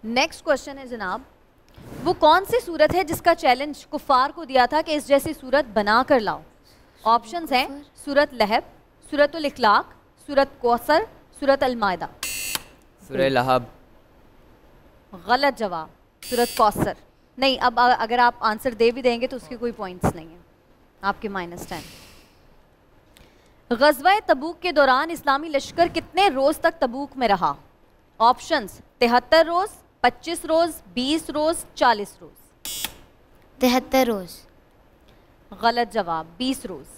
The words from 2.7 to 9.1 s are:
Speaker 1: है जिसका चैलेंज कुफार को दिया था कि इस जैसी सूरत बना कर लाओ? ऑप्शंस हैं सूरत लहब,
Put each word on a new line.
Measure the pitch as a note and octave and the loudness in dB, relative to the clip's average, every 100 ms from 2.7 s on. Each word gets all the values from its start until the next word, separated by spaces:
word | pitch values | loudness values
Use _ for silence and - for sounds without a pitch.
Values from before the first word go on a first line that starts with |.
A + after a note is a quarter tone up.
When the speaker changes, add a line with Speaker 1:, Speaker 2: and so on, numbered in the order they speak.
| D#4+ D4+ | 2 2
Speaker 1:
है | E4+ | 2
जिसका | D#4 E4+ F4 | -2 0 0
चैलेंज | E4 D4 B3 D4 C#4 | 2 2 0 -2 -10
कुफार | - D4 - B3+ C#4 | -10 -10 0 2 2
को | D#4+ C#4 | -4 -2
दिया | C4 B3 | 2 2
था | D4+ | 0
कि | E4 | -2
इस | D4+ B3 | -4 0
जैसी | C#4 D#4+ | 0 0
सूरत | D4+ C4 C#4 B3+ | -10 -2 -2 0
बना | G#3 G3+ A3+ | -2 2 2
कर | C4 C4+ | 4 2
लाओ? | G3 D3+ D#3+ _ _ _ _ _ A3 | 0 -6 -12 _ _ _ _ _ 0
ऑप्शंस | A#3 A3 E4+ D#4+ | 0 0 -10 -2
हैं | B3+ C#4+ C#4 D4 _ - | -2 -2 -8 -20 _ 0
सूरत | C#4 D4 | 2 2
लहब, | B3 G#3 A#3 - - _ _ - | 0 0 0 -2 -20 _ _ -6